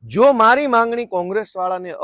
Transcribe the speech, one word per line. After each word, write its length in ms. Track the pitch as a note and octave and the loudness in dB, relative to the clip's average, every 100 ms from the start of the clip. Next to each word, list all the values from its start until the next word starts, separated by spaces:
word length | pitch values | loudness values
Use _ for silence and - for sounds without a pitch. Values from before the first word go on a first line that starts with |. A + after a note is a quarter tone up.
જો 280 | A2+ C3+ C4 | -6 2 2
મારી 420 | B3+ A3 B3+ D4 | 4 4 4 2
માંગણી 380 | A#3 A#3 A#3 A#3 | 0 0 -4 -6
કોંગ્રેસવાળાને 800 | F#3 F3 G3+ G#3 F#3 F#3 F3+ F3+ D#3 | -6 -4 -6 -6 -8 -6 -6 -8 -4